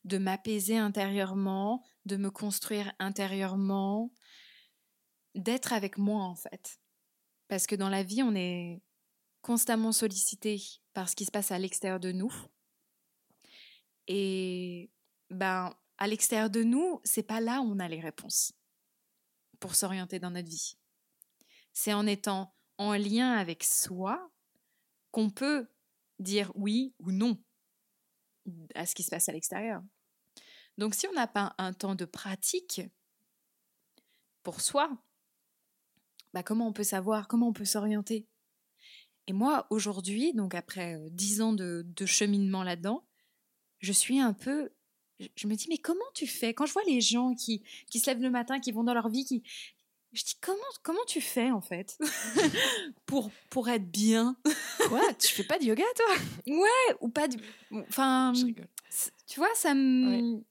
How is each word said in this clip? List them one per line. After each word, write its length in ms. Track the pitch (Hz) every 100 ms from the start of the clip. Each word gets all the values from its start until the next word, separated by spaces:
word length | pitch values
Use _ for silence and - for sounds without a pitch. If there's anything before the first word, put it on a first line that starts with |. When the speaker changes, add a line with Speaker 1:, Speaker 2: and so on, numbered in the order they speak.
Speaker 1:
de 140 | 180 190
m'apaiser 600 | 190 196 220 208 190 226
intérieurement, 1040 | 208 202 196 202 190 196 190 190 202 254 _ _ 196
de 120 | 196
me 140 | 196
construire 600 | 196 208 196 - 208 202 -
intérieurement, 1120 | 190 202 196 190 190 190 196 196 196 208 240 _ _ - - - _ _ _ _ _ _ _ 196
d'être 380 | 190 254 -
avec 240 | 226 190 -
moi, 260 | 202 208
en 120 | 185 170
fait. 440 | - - - - _ _ _ _ _ _ _
Parce 200 | - -
que 80 | 202
dans 140 | 196
la 120 | 196
vie, 220 | 185 214
on 100 | 254
est 480 | 202 180 180 175 170 _ _ _ _ _ _
constamment 500 | - 233 - 226 220
sollicité 720 | 220 220 190 - - 214 202 - - _
par 140 | 190 180
ce 80 | -
qui 100 | 202
se 60 |
passe 200 | 208 196
à 80 | 185
l'extérieur 400 | 190 - 196 185
de 120 | 185
nous. 220 | 185 214 - - _ _ _ _ _ _ _ _ _ _ - - - _ _ -
Et, 840 | 196 196 190 185 180 180 175 180 _ _ _ _
ben, 460 | 185 190 185 180 - _ -
à 100 | 202
l'extérieur 420 | 214 - 220 220
de 140 | 220
nous, 360 | 226 254 359 330
c'est 200 | - -
pas 180 | 214 220
là 200 | 226 262
où 100 | 240
on 80 | 202
a 80 | 175
les 140 | 160
réponses 520 | 160 - - - - _ _ _ _ _ _ _ _ _ _ _
pour 160 | 190 160
s'orienter 440 | 196 190 180 185
dans 120 | 180
notre 180 | 180 170
vie. 280 | 165 - - _ _ _ _ _ _ _ - _
C'est 200 | - 214
en 140 | 208 208
étant 480 | 202 202 190 190 _ _ -
en 160 | 208
lien 400 | 208 202 226 254
avec 300 | 226 175 165
soi 680 | - - - 180 190 320 359 _ _ _ _ _ _ _ _
qu'on 180 | 226 214
peut 380 | 202 277 294 233 _ _ _ _ -
dire 320 | 190 202 196 202
oui 400 | 202 226 262 _
ou 120 | 175
non 260 | 190 233 208 _ _ _ _ _ _ _ _ _ _ - 165 160 -
à 100 | 175
ce 100 | -
qui 80 |
se 60 | -
passe 200 | 175 -
à 40 |
l'extérieur. 480 | 160 - 190 226 185 190 _ _ _ _ - - - - -
Donc, 180 | 214 208
si 120 | 392
on 60 |
n'a 140 | 349 233
pas 280 | 208 202 -
un 160 | 185
temps 220 | 185 196 190
de 100 | 202
pratique 760 | - 202 190 - 370 370 - - _ _ _ _ _ _ _ _ _ _ _ _ _ _ _
pour 180 | - 151
soi, 360 | - 285 311 254 _ _ _ _ _ _ _ _ _ _ _ - _
bah, 100 | 185
comment 240 | 175 220 233
on 60 |
peut 100 | 208
savoir, 440 | 208 196 185 214 202
comment 220 | 233 240
on 40 |
peut 120 | 214 202
s'orienter ? 600 | 214 214 208 202 226 220 _ _ _ _ _ - - - _ -
Et 80 |
moi, 340 | 190 254 302 -
aujourd'hui, 640 | 214 202 190 185 208 311
donc 220 | 233 190 175
après, 400 | 170 185 175 160
euh, 140 | 156
dix 300 | 175 202 208
ans 100 | 226
de, 320 | 214 180 170 170
de 200 | 175 190
cheminement 580 | - 208 202 196 190
là-dedans, 420 | 185 170 180 269 _ _ _ _ _ _ _ _
je 120 | 185
suis 280 | 196 - 269
un 140 | 247
peu, 380 | 202 254 285 277 _ _ _ _ _
je, 80 | 196 -
je 120 | 208
me 80 | 214
dis, « 120 | -
Mais 80 | 320
comment 280 | - 349 523
tu 140 | - 269
fais ? » 260 | - 233 233
Quand 100 | 294
je 80 |
vois 100 | 381 403
les 140 | 254
gens 320 | 214 233 254
qui, 300 | 247 - 214 - - -
qui 120 | 233
se 100 | 277
lèvent 120 | 247
le 80 | 254
matin, 300 | 247 240 269
qui 120 | 247
vont 120 | 220
dans 100 | 233
leur 160 | 240 226
vie, 160 | 240 262
qui, 180 | 240 - - - _ _ _ _
je 100 | 226
dis : « 120 | - -
Comment, 160 | - 392 539 -
comment 200 | - 349 480
tu 140 | 320
fais, 320 | - 254 240
en 100 | 220
fait, 360 | - 175 202 -
<laughs> 1080 | 302 - 226 226 320 440 523 466 339 - -
pour, 240 | 269 214 - _
pour 200 | 262 240
être 220 | 233 180
bien ? » 460 | 170 220 226 240 254 302 302 - - -
Speaker 2:
Quoi ? 140 | 254 349 247
Tu 120 | -
fais 160 | -
pas 160 | 196 339
de 60 | 247
yoga, 180 | 233 427 494
toi ? 200 | 453 - - - 240
Speaker 1:
Ouais, 480 | 311 403 508 508 -
ou 80 | 240
pas 180 | 262 294
de, 100 | 233 214 - - 214 -
enfin, 440 | - 269 262 262
Speaker 2:
Je 120 | 247 247
rigole. 220 | 226 - - -
Speaker 1:
c-, 220 | - - _ -
tu 120 | -
vois, 140 | 359 453
ça 180 | 330
me 600 | 277 269 254 254 240 233 220
Speaker 2:
Ouais. 60 | -